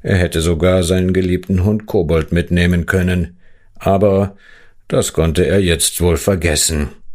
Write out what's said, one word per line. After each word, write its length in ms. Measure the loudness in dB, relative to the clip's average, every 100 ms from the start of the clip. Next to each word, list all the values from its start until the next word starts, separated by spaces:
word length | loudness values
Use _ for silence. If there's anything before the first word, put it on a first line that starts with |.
Er 160 | 0 0
hätte 240 | 0 0
sogar 420 | -2 0 2 2
seinen 300 | 2 0 0
geliebten 520 | 0 0 -2 -2 0
Hund 200 | 0 -2
Kobold 480 | -2 -2 0 0 0
mitnehmen 540 | -2 0 0 2 0 0
können. 500 | 0 0 -2 -4 -8 -20 -20 -20 -6
Aber 580 | 0 2 4 2 0 -4 -20 -20 -20 -20 -4
das 240 | -2 -2
konnte 320 | 0 0 2
er 160 | 2 2
jetzt 400 | 2 0 -2 0
wohl 160 | 0 0
vergessen. 720 | 0 -2 0 -2 -2 -2 -6 -10 -18